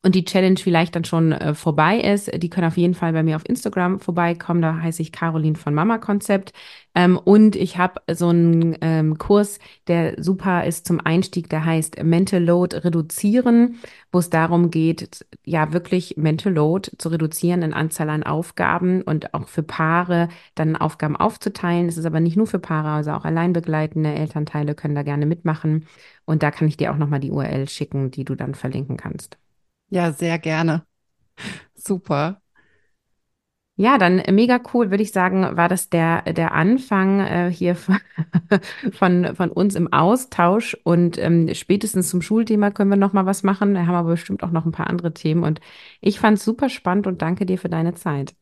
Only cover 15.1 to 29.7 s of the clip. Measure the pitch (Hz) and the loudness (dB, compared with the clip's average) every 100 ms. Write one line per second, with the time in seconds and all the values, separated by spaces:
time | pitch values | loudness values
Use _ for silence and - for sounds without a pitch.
15.1 | - - - - 170 151 170 170 185 175 | -18 -20 -20 -6 -2 0 -2 -2 -4 -4
16.1 | - 156 156 202 165 151 185 - - 165 | -2 -2 0 0 2 2 0 -6 -10 -6
17.1 | 165 156 - 170 175 160 - 160 - 151 | -2 -2 -2 -2 0 -2 -2 -4 -4 -4
18.1 | 151 - 156 170 - - 175 180 185 - | -4 -4 -4 -6 -2 -2 0 0 0 0
19.1 | 156 - 156 - - 160 - 160 170 175 | -4 -4 -8 -6 -6 -6 -2 0 0 0
20.1 | 170 170 170 _ - 156 156 156 - 151 | 0 0 -6 _ -4 -2 0 -2 -2 -4
21.1 | 143 208 - 202 202 175 170 175 165 165 | -2 -2 -2 -8 -4 -2 0 0 -2 -2
22.1 | 156 170 170 220 185 - 156 151 151 151 | 0 0 0 0 -4 -4 -4 -2 -2 -4
23.1 | 147 156 160 175 170 160 156 156 156 156 | -6 -4 -2 0 0 -2 -2 -2 -2 -2
24.1 | 147 156 151 151 151 147 151 147 147 143 | -2 -4 -4 -6 -4 -4 -4 -4 -4 -2
25.1 | 143 147 165 170 156 160 156 156 _ - | -2 -2 -2 -4 -2 -2 -2 -4 _ -20
26.1 | _ - 156 151 - 156 147 - 143 147 | _ -4 0 0 0 -2 0 -4 -2 -2
27.1 | 143 - 147 135 127 135 - 147 139 135 | -2 -4 -4 -4 -4 -6 -8 -6 -4 -4
28.1 | 135 131 135 135 139 131 131 135 123 - | -6 -8 -6 -8 -8 -6 -6 -6 -8 -8
29.1 | - - - _ _ _ | -12 -14 -20 _ _ _